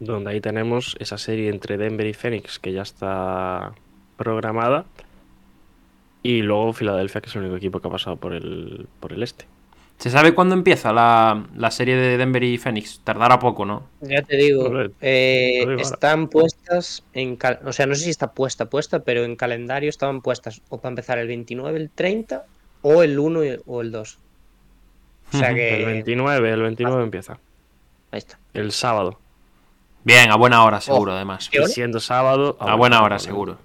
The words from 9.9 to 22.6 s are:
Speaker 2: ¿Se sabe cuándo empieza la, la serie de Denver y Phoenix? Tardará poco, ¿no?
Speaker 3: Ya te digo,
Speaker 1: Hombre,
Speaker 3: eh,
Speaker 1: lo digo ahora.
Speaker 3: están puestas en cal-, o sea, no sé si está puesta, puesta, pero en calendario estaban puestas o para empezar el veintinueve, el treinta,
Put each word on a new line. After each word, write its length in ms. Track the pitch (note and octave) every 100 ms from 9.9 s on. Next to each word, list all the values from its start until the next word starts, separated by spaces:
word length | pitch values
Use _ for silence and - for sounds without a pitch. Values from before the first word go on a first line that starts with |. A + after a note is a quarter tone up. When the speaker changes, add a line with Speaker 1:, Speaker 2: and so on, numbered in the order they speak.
| -
Speaker 2:
¿Se 120 | B2
sabe 220 | C3 D#3+
cuándo 220 | E3+ F#3
empieza 380 | F#3 F3+ D3 A#2
la, 520 | A2+ A#2 A2+ A2+ G#2+ - -
la 160 | A2+
serie 240 | - B2+ B2+
de 200 | B2+ B2
Denver 260 | C3 B2+
y 120 | B2 A#2+
Phoenix? 420 | B2+ A2 - -
Tardará 380 | - G#2 A#2+ B2
poco, 240 | B2 G#2+
¿no? 240 | G2+ A2 - -
Speaker 3:
Ya 220 | C#3 C#3
te 140 | C#3+ C#3
digo, 300 | C#3+ C3+ B2+
Speaker 1:
Hombre, 240 | B2+ G#2 -
Speaker 3:
eh, 540 | C3+ C3 C3 C3 B2+ B2
Speaker 1:
lo 60 | B2
digo 20 |
ahora. 100 | B2+
Speaker 3:
están 460 | C3 - D3 D#3 D#3
puestas 760 | D#3 E3 - - F3 - - _
en 200 | B2+ B2+
cal-, 240 | B2 C3 -
o 80 | C3+
sea, 140 | B2+ C#3
no 100 | C#3+
sé 80 |
si 60 | E3+
está 200 | D#3 C3
puesta, 340 | - C3+ - A2+
puesta, 340 | C#3 - E3
pero 240 | C3+ A#2+
en 100 | A#2+
calendario 540 | A#2 B2 A#2+ A#2+ C#3 D3
estaban 320 | - C#3 C3+
puestas 400 | C3 B2 A2+ - -
o 100 | B2
para 100 | C3
empezar 280 | B2 - B2
el 80 | A#2
veintinueve, 520 | A#2+ A#2 A#2+ C#3+ D#3+
el 120 | D3+
treinta, 540 | - F3+ A3 A3 C4 - _